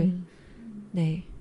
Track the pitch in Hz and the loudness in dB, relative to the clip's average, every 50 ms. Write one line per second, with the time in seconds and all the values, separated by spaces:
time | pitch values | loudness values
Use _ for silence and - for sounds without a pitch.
0 | 170 185 180 180 180 - - - - - - - 233 226 214 208 208 - - 180 | 6 6 4 2 -4 -10 -14 -20 -20 -20 -20 -18 -16 -14 -14 -14 -12 -6 0 0
1 | 165 156 160 170 180 - - - | 2 2 2 -2 -4 -10 -12 -14